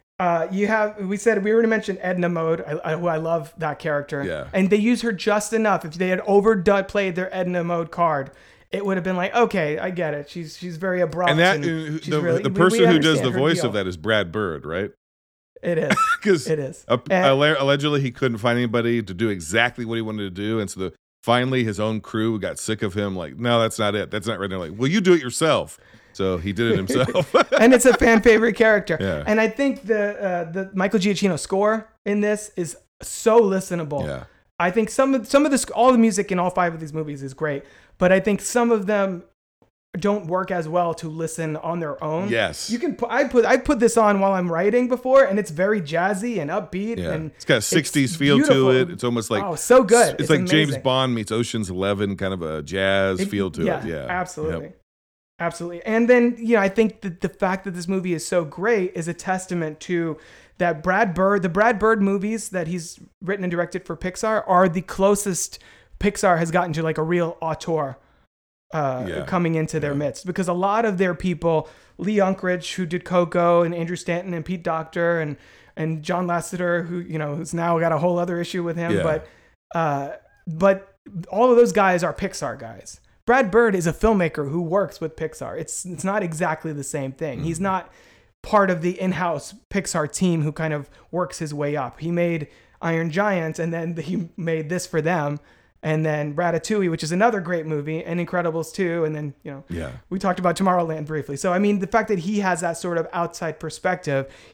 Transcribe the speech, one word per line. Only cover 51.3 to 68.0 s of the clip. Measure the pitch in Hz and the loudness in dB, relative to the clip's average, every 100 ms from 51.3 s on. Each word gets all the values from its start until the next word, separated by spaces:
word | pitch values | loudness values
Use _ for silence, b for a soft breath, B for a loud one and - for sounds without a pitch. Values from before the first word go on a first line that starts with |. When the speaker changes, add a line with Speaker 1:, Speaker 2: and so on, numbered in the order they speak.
Speaker 2:
Ocean's | 110 117 113 95 | -2 -2 -2 -4
Eleven, | 90 98 101 104 95 | -2 0 0 -2 -2
kind | 95 | -4
of | 95 | -4
a | 80 78 | -4 -6
jazz | 71 95 98 98 95 92 | -4 -2 2 2 2 0
Speaker 1:
It, | 98 | -2
Speaker 2:
feel | 101 95 | -2 -2
to | 87 | -2
Speaker 1:
yeah, | 85 160 | -2 -2
Speaker 2:
it. | - | -4
Yeah. | 80 65 | -6 -6
Speaker 1:
absolutely. | 180 180 - 156 160 156 | -6 -6 -6 -6 -6 -10
Speaker 2:
Yep. | - _ _ _ _ _ - | -18 _ _ _ _ _ -8
Speaker 1:
Absolutely. | 170 165 170 175 214 | -8 -6 -10 -10 -2
And | 220 233 | 2 6
then, | 247 240 240 | 6 6 0
you | 226 226 | 2 2
know, | |
I | 196 | 2
think | 196 220 - | 2 0 0
that | 196 170 | -10 -6
the | 180 | -6
fact | - 190 190 | -2 -2 -2
that | 196 | -6
this | 175 170 | -8 -4
movie | 190 180 | -4 -2
is | 165 | -4
so | - 180 160 | 0 -2 -2
great | 156 202 226 185 | -4 0 0 0
is | 180 165 | -4 -8
a | 165 | -6
testament | - 185 - 175 156 151 | -4 -4 -4 -6 -6 -8
to | - 175 165 151 B B B - | -4 -2 -2 -6 B B B -4
that | 175 156 | -2 -2
Brad | 165 190 226 165 | 0 2 2 2
Bird, | 190 202 | 2 2
the | 180 | 0
Brad | 170 220 214 | 2 4 4
Bird | 214 220 | 4 4
movies | 196 196 202 220 - | 2 0 -2 -6 -6
that | 185 160 | -6 -4
he's | 180 165 - - _ | -6 -8 -16 -20 _
written | 185 196 | -6 -4
and | 180 | -2
directed | 170 170 180 | -2 -4 -4
for | - 165 | -8 -8
Pixar | 180 180 220 220 - | -8 -4 -2 -2 2
are | 180 185 | 4 4
the | 170 | 2
closest | - - 196 202 202 170 - - b b b - | -6 0 2 2 0 -4 -6 -10 b b b -2
Pixar | 208 202 196 170 | -2 2 2 2
has | 165 | 2
gotten | 175 175 | 0 0
to, | 156 | -2
like, | 160 156 | -2 -2
a | |
real | 160 175 165 170 | 0 0 0 -4
auteur, | 160 156 - 160 139 123 | -6 -6 -4 -2 -4 -8